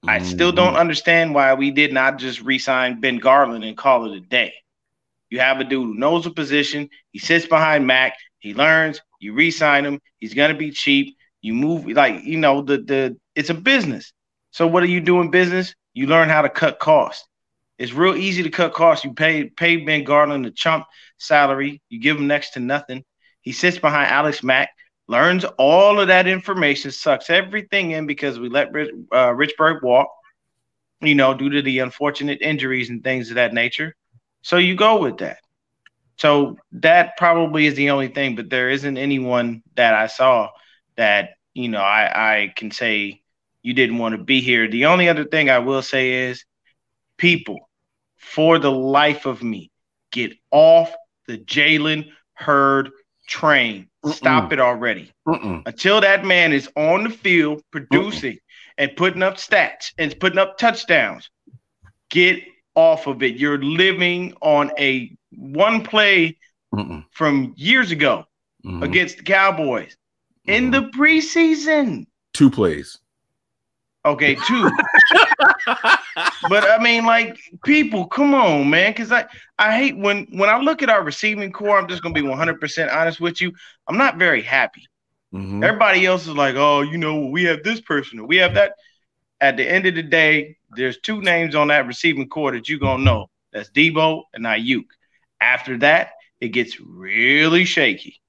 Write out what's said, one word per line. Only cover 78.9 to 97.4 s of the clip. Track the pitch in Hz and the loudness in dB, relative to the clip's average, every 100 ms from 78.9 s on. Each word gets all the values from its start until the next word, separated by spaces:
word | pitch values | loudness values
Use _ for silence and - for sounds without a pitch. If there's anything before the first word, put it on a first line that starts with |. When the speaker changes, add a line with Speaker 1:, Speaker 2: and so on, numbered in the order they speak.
Speaker 1:
'cause | 220 226 | -2 -2
I, | 240 - - - - | -2 -2 -14 -18 -2
I | 208 220 | 0 2
hate | 269 - | -2 -2
when, | 202 202 - | -2 -2 -6
when | - 202 | -2 2
I | 226 | 2
look | 277 320 | 0 0
at | 262 | 2
our | 214 | 2
receiving | 160 143 214 208 196 | 0 -4 -4 -4 -8
core, | - 208 202 | -8 0 0
I'm | 185 | 0
just | 180 | -8
gonna | 170 | -6
be | 160 | -4
one | 139 131 | -4 -2
hundred | 165 160 | -4 -4
percent | 151 - 156 | -6 -4 -4
honest | 147 165 160 | 0 -2 -2
with | 170 170 | -8 -4
you, | 180 175 - _ - | -6 -8 -20 _ -8
I'm | 196 | 0
not | 269 170 | 0 0
very | 180 135 | 0 0
happy. | 107 135 120 - _ _ _ _ _ | -2 -2 -2 -6 _ _ _ _ _
Speaker 2:
Mm-hmm. | 95 95 101 | -12 -8 -2
Speaker 1:
Everybody | 170 208 214 185 185 | 0 2 2 4 2
else | 185 160 | 0 -4
is | |
like, | 147 139 131 | -2 -2 2
"Oh, | 147 143 | 2 2
you | 143 165 | 0 -4
know, | 156 156 139 | -4 -4 -4
we | 156 175 | -2 -2
have | 156 | -2
this | 175 226 | -4 -8
person | - 147 131 117 | -4 -4 -4 -14
or | 113 | -2
we | 180 | 2
have | 180 202 | 2 2
that." | 202 - _ _ _ _ _ _ | 0 -2 _ _ _ _ _ _
At | 143 127 | 0 0
the | 127 | 0
end | 185 185 | 0 0
of | 165 | -2
the | |
day, | 160 165 156 156 151 - _ | -2 2 4 2 -2 -14 _
there's | 117 127 120 | -6 -6 -4
two | - 214 | -8 -4
names | 190 170 165 151 | -2 0 0 0
on | 147 | 2
that | 147 123 | 2 0
receiving | 120 170 139 135 | -2 -2 -2 -6
core | 156 143 | -6 -6
that | 123 113 | -6 -8
you | 156 | -4
gonna | 135 131 | -2 0
know. | 135 110 95 _ _ | 0 0 -4 _ _
That's | 110 107 | -14 -6
Debo | - 160 156 160 156 - | 0 2 2 0 -2 -10
and | 110 113 | -10 -4
Ayuk. | 110 117 127 - _ _ _ _ _ | -4 -2 -4 -6 _ _ _ _ _
After | 117 127 131 123 | 0 0 -4 0
that, | 143 160 - - _ _ | 2 2 0 -12 _ _
it | 120 | -6
gets | 110 113 - | -4 -6 -8
really | - 87 95 104 120 143 | -20 -20 -6 0 2 2